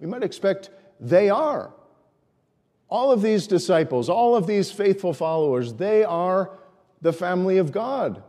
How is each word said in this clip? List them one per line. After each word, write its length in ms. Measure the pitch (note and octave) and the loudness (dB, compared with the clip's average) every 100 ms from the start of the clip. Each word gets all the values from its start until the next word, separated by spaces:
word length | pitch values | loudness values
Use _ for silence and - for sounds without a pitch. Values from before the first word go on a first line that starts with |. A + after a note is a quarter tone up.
We 60 | D#3+ | -10
might 160 | B3 | -6
expect 480 | G#3 - G3 F#3 - - _ _ | -6 -2 -2 -2 -6 -20 _ _
they 300 | A#2+ F3 G3+ | 2 4 4
are. 460 | G#3+ D#4 F#3+ - - _ _ _ _ _ _ _ _ _ _ _ | 2 0 -4 -8 -16 _ _ _ _ _ _ _ _ _ _ _
All 240 | G#3+ C4+ | -2 2
of 80 | A#3+ | 2
these 260 | A3 G#3+ - | 2 0 2
disciples, 640 | F3 F3+ E3 D#3 B2+ A#2+ | 0 2 2 2 -2 0
all 260 | G3+ A#3+ | 2 4
of 120 | A#3+ F3 | 2 2
these 240 | G#3 F#3 | 0 -2
faithful 420 | - G3+ G3 F3+ | 0 0 0 -2
followers, 640 | D#3 D#3+ D#3+ D3+ B2+ A#2+ | -4 -2 0 0 0 -2
they 280 | A2 G#3 G#3+ | -4 0 2
are 480 | G#3 E3+ F3+ F#3 F#3+ - - _ _ _ | 2 0 0 0 -2 -8 -20 _ _ _
the 100 | E3 | -2
family 460 | D#3+ F3+ F3+ F#3 F#3+ | -2 -2 -2 2 2
of 120 | D#3+ | 2
God. 520 | C#3 A#3+ C4+ E3 F#2+ | -2 -4 -4 -4 -6